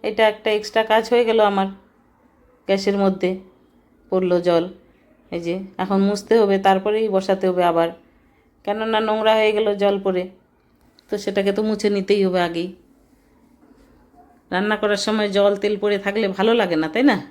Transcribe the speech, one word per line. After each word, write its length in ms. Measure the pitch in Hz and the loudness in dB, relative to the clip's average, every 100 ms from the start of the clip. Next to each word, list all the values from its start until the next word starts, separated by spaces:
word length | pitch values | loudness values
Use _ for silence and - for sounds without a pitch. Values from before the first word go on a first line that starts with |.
| 214 | -4
এটা 140 | 214 220 | 2 2
একটা 160 | 214 220 208 | 2 -4 -4
এক্সট্রা 260 | 208 226 220 | -2 -2 2
কাজ 120 | 220 220 | 0 2
হয়ে 120 | 240 226 | 0 2
গেল 100 | 220 208 | 2 2
আমার, 160 | 196 196 196 _ _ _ _ _ _ _ _ - | 2 -2 -6 _ _ _ _ _ _ _ _ -2
গ্যাসের 300 | 196 196 202 | 0 0 0
মধ্যে 260 | 196 190 180 185 - _ _ _ _ _ _ | 0 0 -4 -4 -12 _ _ _ _ _ _
পড়লো 280 | 190 180 175 175 | -2 0 0 2
জল। 180 | 170 180 185 _ _ _ _ _ | 0 0 -10 _ _ _ _ _
এই 100 | 170 170 | -8 -6
যে 100 | 185 196 - | -8 -8 -8
এখন 160 | 185 196 196 | -2 0 0
মুছতে 260 | 202 - 226 | -2 0 2
হবে, 140 | 202 196 196 | 4 2 2
তারপরেই 400 | 190 196 214 220 190 | 2 0 -2 0 0
বসাতে 300 | 190 190 190 | 0 0 0
হবে 140 | 180 175 | 2 2
আবার, 180 | 165 165 - _ _ _ _ _ _ - | 2 0 -4 _ _ _ _ _ _ -8
কেননা 340 | 214 220 220 220 | -4 -2 -2 0
নোংরা 260 | 214 220 220 | 0 2 4
হয়ে 120 | 214 208 | 2 2
গেল 100 | 214 202 | -2 2
জল 120 | 202 196 196 | 0 2 -2
পড়ে, 180 | 180 185 - _ _ _ _ _ _ _ | -2 -6 -14 _ _ _ _ _ _ _
তো 40 | 202 | -6
সেটাকে 280 | - 202 196 196 | -2 -2 0 0
তো 40 | 214 | -2
মুছে 180 | 208 208 202 | 0 0 -2
নিতেই 260 | 190 208 190 | 0 2 2
হবে 140 | 180 175 | 0 -2
আগেই। 220 | 165 180 - _ _ _ _ _ _ _ _ _ _ _ _ _ _ _ _ _ | -4 -8 -12 _ _ _ _ _ _ _ _ _ _ _ _ _ _ _ _ _
রান্না 220 | 180 208 208 | -4 -2 -2
করার 200 | 208 202 214 | 0 -2 -2
সময় 240 | 220 208 196 | -2 0 2
জল 160 | 202 196 | 2 2
তেল 140 | 208 202 | -2 -2
পড়ে 140 | 208 202 196 | -2 -2 -2
থাকলে 200 | 208 202 190 | -2 -4 0
ভালো 140 | 214 233 | 0 2
লাগে 160 | 185 160 | 0 -2
না, 60 | 156 | -2
তাই 100 | 214 269 | 2 2
না? 60 | 190 - | 2 -4